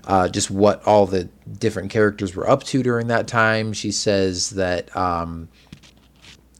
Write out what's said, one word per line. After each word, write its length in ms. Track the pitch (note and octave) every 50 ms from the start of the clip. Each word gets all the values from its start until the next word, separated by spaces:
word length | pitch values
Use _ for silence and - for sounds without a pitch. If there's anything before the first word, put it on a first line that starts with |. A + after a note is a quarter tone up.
| -
uh, 220 | - G2 F#2+ F2+ F2
just 220 | - G2+ - -
what 320 | G2 G2 G#2 G#2 - - -
all 180 | G2+ G#2+ G#2 G2+
the 180 | F#2 F#2+ F#2 F2 - _ _ _ G#2+ G#2 G2+
different 320 | A2+ G#2+ - F#2 F#2 F#2+
characters 440 | - A2 G#2+ G#2 G2+ - G2+ F#2 F2+
were 120 | F2 - G#2+
up 140 | C3+ -
to 200 | - - - C3
during 260 | B2 B2 A#2+ A#2 A#2 A#2
that 180 | A#2 A2 -
time. 460 | - A#2 A2+ A2 A2 A2 A2 A2 A2
She 180 | G2+ - - G#2
says 600 | G2+ - - G#2+ G2+ G2 F#2+ F#2+ F2+ F2+ - -
that, 460 | G2+ G2 F#2 F2+ F2+ F2 - - -
um, 520 | F2+ F#2 F2+ F2 E2+ E2+ E2 E2 E2 E2 - _ _ _ _ - _ - - _ _ _ _ _ _ - - - _ _ _ _